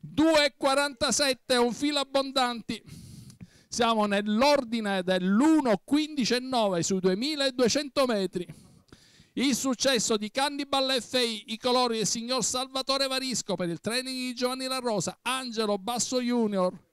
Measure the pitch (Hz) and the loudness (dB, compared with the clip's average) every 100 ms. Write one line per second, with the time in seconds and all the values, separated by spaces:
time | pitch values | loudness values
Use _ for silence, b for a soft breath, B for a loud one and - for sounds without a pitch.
0 | - - 311 311 294 - 277 269 285 269 | -10 2 4 6 4 0 0 2 0 -2
1 | 285 214 285 262 _ 247 240 220 285 294 | -2 0 0 -2 _ 2 2 0 -2 -2
2 | 269 277 269 269 247 240 - 190 - B | -2 -2 -2 -2 -2 -2 -8 -10 -10 B
3 | B B B B B B B - 233 226 | B B B B B B B 0 2 2
4 | 208 202 208 214 277 285 240 233 214 196 | 2 0 0 2 6 4 2 -4 -2 -2
5 | 180 185 180 202 302 320 269 196 - 285 | 2 2 4 4 6 6 4 0 2 0
6 | 311 302 214 240 254 254 214 180 - 190 | 0 -2 0 0 0 0 2 0 0 2
7 | 185 185 269 302 277 254 240 269 294 - | 2 2 -2 0 -2 2 2 2 -2 0
8 | 269 214 185 180 175 B B B B B | 0 0 -2 -4 -10 B B B B B
9 | B B B - 262 254 269 254 262 254 | B B B -2 0 0 -2 0 0 0
10 | - 220 214 - 285 285 277 269 269 262 | 0 -2 -2 -4 -4 -4 -4 -2 0 -2
11 | - 254 240 220 - 214 254 247 247 226 | -2 -2 0 -2 -8 -6 0 2 2 0
12 | 196 233 233 262 220 254 262 269 262 269 | -2 -4 -4 -2 -2 -4 -6 -8 -4 -2
13 | 277 262 262 220 - 180 180 165 - 233 | -2 -2 -4 -6 -4 -4 -4 -4 -4 -4
14 | 254 262 254 240 247 262 262 262 247 208 | -4 -6 -6 -2 -4 -2 -6 -4 -2 -2
15 | 156 - - 262 254 220 220 208 190 240 | -4 -6 -6 -6 -6 -4 -2 -2 -2 -4
16 | - 254 240 240 220 202 180 185 _ | -2 -2 0 0 0 0 -2 -2 _